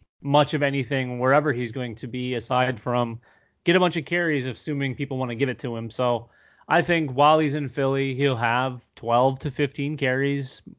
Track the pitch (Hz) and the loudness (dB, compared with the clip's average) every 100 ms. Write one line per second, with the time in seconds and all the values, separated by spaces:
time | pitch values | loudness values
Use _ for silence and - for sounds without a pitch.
0 | _ _ 143 147 147 151 139 139 117 139 | _ _ 2 4 4 2 0 0 -2 -2
1 | 127 123 127 143 151 123 123 120 123 110 | -4 -2 2 4 4 0 -4 -6 -8 -8
2 | 127 127 127 123 113 127 127 117 127 123 | -10 -6 -4 -4 -2 0 0 -2 -2 -2
3 | 120 117 _ _ _ _ - 175 180 175 | -2 -6 _ _ _ _ 2 4 2 0
4 | 135 175 175 147 127 117 - 147 139 123 | -4 -2 0 -2 -4 -8 -8 -4 -4 -4
5 | 135 131 127 117 131 120 127 117 113 - | -6 -6 -6 -2 -2 -2 -6 -8 -8 -2
6 | 127 120 117 _ _ _ - 165 156 170 | 0 0 -4 _ _ _ 0 0 2 0
7 | 151 127 147 156 156 143 139 - 135 135 | 0 4 6 6 4 -2 -4 -2 0 0
8 | 135 127 139 123 117 120 131 123 - - | -2 0 0 2 0 0 -2 -6 -16 -8
9 | 113 120 131 135 151 135 143 - 143 151 | 0 4 4 2 -4 -2 -2 -2 -6 -2
10 | 131 127 139 143 131 - - | 0 0 0 -2 -4 -12 -18